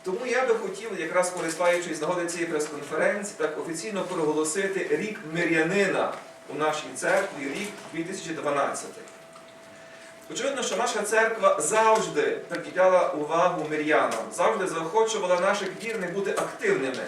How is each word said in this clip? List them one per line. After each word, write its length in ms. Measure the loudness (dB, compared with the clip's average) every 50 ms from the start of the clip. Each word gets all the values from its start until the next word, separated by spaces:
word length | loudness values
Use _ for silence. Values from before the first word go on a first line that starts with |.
| -4
Тому 220 | -4 -4 -4 -2
я 200 | 0 0 0 2
би 100 | 2 2
хотів, 440 | 0 0 -4 -8 -6 -8 -8 -6 -6
якраз 300 | -6 0 2 2 2 2
користуючись 720 | 0 -4 -4 -4 -2 2 4 4 4 2 0 -4 -4 -4
нагодою 260 | -2 -2 0 0 -2 -2
цієї 220 | -2 -4 -4 -2
прес-конференції, 880 | 0 -2 -2 -2 -6 -10 -8 -4 0 2 2 2 2 0 -4 -8 -4 -2
так 220 | -2 -2 -2 -4
офіційно 440 | -6 -6 -6 -6 -6 -4 -4 -4 -4
проголосити 840 | -4 -2 0 0 2 2 2 0 0 0 0 -2 0 -2 -2 0 0
рік 300 | 0 0 0 -4 -6 -8 -10 -6 -4
мирянина 800 | -2 0 2 2 2 2 2 2 2 2 2 2 0 -2 -2 -4 -8 -12 -16 -18 -20 -16 -10
у 40 | -4
нашій 340 | -2 0 0 0 -2 -6 -8 -8
церкві, 480 | -4 0 2 2 2 2 0 -6 -6 -6
рік 260 | -6 -6 -6 -6 -8 -8 -12 -14 -10 -8
дві 100 | -6 -6
тисячі 300 | -6 -6 -8 -8 -8 -8
дванадцятий. 720 | -4 -2 -2 0 0 0 0 -2 -6 -8 -10 -14 -14 -16 -18 -18 -20 -20 -20 -20 -20 -20 -20 -20 -20 -20 -20 -20 -20 -20 -20 -20 -20 -20 -20 -20 -20 -16 -10
Очевидно, 320 | -8 -2 -2 -2 -2 -2 -2
що 120 | -2 0
наша 260 | 0 0 0 0 -2
церква 600 | 0 2 4 4 4 4 2 4 4 4 4 4
завжди 600 | 2 2 4 4 6 6 6 6 4 0 0 0
приділяла 880 | 2 2 0 -2 -6 -6 -6 -6 -6 -6 2 4 6 6 8 6 4 4
увагу 560 | 0 -2 -2 0 2 4 4 4 2 0 -2 -2
мирянам, 540 | -2 -2 2 4 4 4 4 2 0 -2 -4 -6 -2
завжди 340 | 2 2 2 2 2 0 -2
заохочувала 720 | -2 -2 -4 0 4 4 4 4 2 0 2 2 2 4
наших 300 | 4 2 2 2 -2 -4 -6 -6 -6
вірних 300 | -6 -4 -4 -4 -4 -4
бути 180 | -2 -2 -2
активними 720 | -2 -2 -2 -4 -6 -2 0 0 2 2 0 -2 -4 -4 -6